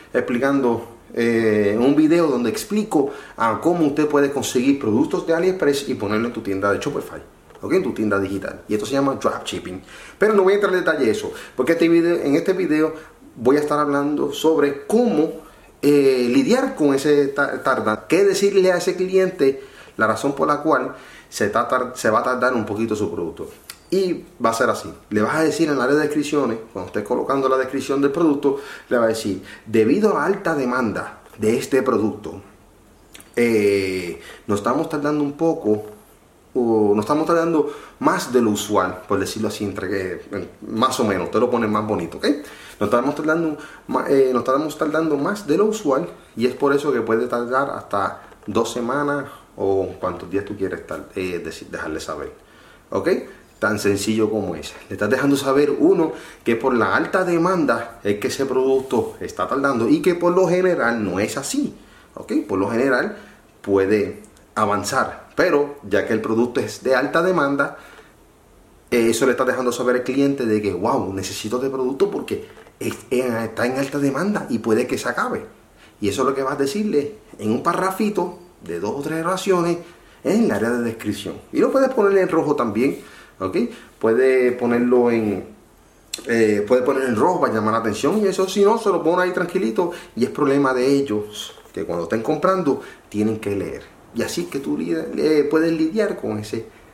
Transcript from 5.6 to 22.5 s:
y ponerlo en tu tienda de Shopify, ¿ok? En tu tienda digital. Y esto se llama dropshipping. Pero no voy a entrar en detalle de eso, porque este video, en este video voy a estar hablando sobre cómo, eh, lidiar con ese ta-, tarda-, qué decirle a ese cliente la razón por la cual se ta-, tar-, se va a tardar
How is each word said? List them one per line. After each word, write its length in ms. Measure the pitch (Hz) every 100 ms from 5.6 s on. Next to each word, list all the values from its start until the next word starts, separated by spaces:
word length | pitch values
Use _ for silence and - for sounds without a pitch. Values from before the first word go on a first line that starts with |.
| 147 139 -
y 60 | 113
ponerlo 320 | 104 107 117
en 60 |
tu 80 | 117
tienda 300 | 98 98 101
de 80 | 95
Shopify, 420 | - - - 82 - - - -
¿ok? 120 | 98
En 100 | 170
tu 100 | 127
tienda 260 | 87 107 98
digital. 420 | 95 98 - - -
Y 60 |
esto 120 | 107 -
se 80 |
llama 220 | 139 139 120
dropshipping. 640 | - - - 90 92 92 - - - -
Pero 140 | 214
no 100 | 202
voy 100 | 185
a 20 | 202
entrar 180 | 202
en 60 | 185
detalle 260 | 165 156 120
de 60 |
eso, 200 | 104 87 - - -
porque 180 | 127
este 140 | 165 165
video, 280 | 170 170 170
en 180 | - 143
este 180 | 170
video 400 | 185 175 151 156 - - - - -
voy 220 | 120 143
a 20 |
estar 200 | 147 147
hablando 540 | 147 143 143 147 139
sobre 520 | - 160 156 143 139 -
cómo, 560 | 214 240 156 160 - - - - -
eh, 460 | 143 147 135 131 123
lidiar 440 | 131 131 240 269 -
con 200 | 147 135
ese 320 | 151 147 139
ta-, 340 | 139 139 131
tarda-, 460 | 131 127 110 107 -
qué 160 | 165
decirle 480 | 202 185 202 190 185
a 60 | 175
ese 180 | 180 180
cliente 640 | 185 190 185 180 139 135 - - - -
la 100 | 110
razón 260 | 107 143
por 140 | 143 151
la 140 | 147
cual 340 | 160 135 127 - - - -
se 200 | - 104
ta-, 180 | 113 -
tar-, 240 | 127 123 -
se 140 | 113
va 100 | 110
a 40 |
tardar 300 | 120 123 123